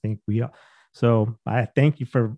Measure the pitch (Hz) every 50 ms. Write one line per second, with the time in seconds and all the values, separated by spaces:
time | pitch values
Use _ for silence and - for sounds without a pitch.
0 | - 107 107 104 - - 104 113 120 - - _ _ _ _ _ _ _ _ -
1 | 127 117 117 113 107 113 110 - - - 107 123 117 - - 131 139 151 151 -
2 | 131 - - 131 117 104 113